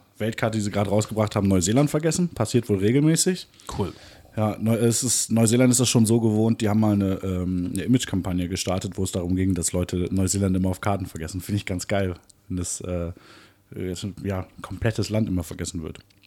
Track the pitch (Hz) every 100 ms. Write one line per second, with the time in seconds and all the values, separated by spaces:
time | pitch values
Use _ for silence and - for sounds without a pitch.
0 | _ - 110 - 117 107 104 101 101 101
1 | 104 107 104 107 98 95 87 120 147 151
2 | 160 156 175 - 110 123 - 101 101 135
3 | 151 160 180 180 - - - - 87 -
4 | - - - - 107 - 107 113 117 113
5 | 127 - - 113 113 120 127 123 123 120
6 | 107 117 113 107 113 113 107 107 107 101
7 | 95 95 95 90 90 92 90 90 85 123
8 | - 98 92 87 87 92 - 92 98 90
9 | 95 98 87 92 95 85 85 90 87 90
10 | 90 95 92 98 98 92 92 92 107 98
11 | 92 76 80 92 - 101 - 90 - 101
12 | 92 87 - _ - 92 87 - 90 87
13 | 85 87 - - - _ _ - 92 90
14 | 104 92 98 95 90 - - 92 117 110
15 | 101 107 107 90 85 - 82 85 78 -
16 | - _